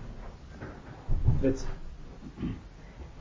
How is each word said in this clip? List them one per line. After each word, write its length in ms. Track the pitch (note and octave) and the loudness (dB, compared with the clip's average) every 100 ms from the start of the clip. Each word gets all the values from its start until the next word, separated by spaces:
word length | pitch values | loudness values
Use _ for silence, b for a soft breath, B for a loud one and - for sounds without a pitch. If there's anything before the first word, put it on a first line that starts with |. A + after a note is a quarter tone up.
| - - - - - - - - - - - - - C#3 | -8 -8 -10 -12 -14 -12 -10 -10 -12 -10 4 6 8 8
Reci. 220 | C3+ - - - - - - - - - - - - - - - - - | 6 4 0 -4 -6 -10 -12 -12 -12 -4 -4 -4 -8 -14 -14 -14 -14 -12